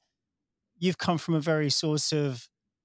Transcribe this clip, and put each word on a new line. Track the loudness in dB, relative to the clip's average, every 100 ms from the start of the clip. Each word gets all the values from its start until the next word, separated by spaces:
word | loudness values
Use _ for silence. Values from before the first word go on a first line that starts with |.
| _ _ _ _ _ _ _ -2
you've | 0 0
come | 0 0
from | 0
a | 0
very | 2 2 2
sort | 0 0 0 0
of | 0 -2 -4 -10 _ _ _